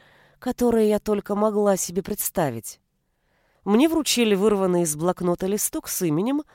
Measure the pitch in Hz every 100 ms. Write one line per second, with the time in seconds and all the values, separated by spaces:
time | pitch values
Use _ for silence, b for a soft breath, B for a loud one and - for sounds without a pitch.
0 | b b b b 254 - 240 226 214 208
1 | - 208 - 202 214 208 202 190 - 175
2 | - 208 - - 147 117 - - _ _
3 | _ _ _ _ _ _ 190 214 320 330
4 | 262 240 220 196 214 202 190 175 170 151
5 | 170 175 180 175 190 202 - 320 - -
6 | 175 151 226 294 -